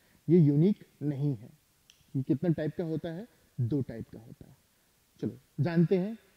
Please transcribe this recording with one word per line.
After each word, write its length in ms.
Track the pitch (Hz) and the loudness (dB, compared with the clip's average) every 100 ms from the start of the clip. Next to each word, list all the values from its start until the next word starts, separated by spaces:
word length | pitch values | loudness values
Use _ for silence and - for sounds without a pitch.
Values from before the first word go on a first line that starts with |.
| _ _ - | _ _ 4
ये 100 | 180 | 6
यूनिक 460 | 147 143 185 208 - _ | 6 6 4 2 -8 _
नहीं 340 | 147 135 147 117 | -6 -4 -4 -4
है। 140 | - _ _ _ _ _ _ 139 | -10 _ _ _ _ _ _ -4
ये 80 | |
कितने 300 | 131 147 180 | -2 0 0
type 220 | 156 156 - | -2 -4 -6
का 60 | |
होता 260 | 165 156 170 | -6 -6 -8
है? 180 | 165 233 _ _ - | -10 -14 _ _ -6
दो 200 | 117 143 | -4 -2
type 280 | 120 113 - | -4 -10 -14
का 100 | - | -18
होता 300 | 117 - - | -20 -20 -20
है। 80 | _ _ _ _ _ _ _ | _ _ _ _ _ _ _
चलो 180 | 120 120 _ - | -10 -10 _ -6
जानते 380 | 143 170 165 190 | 0 2 2 0
हैं 200 | 196 226 _ | -2 -8 _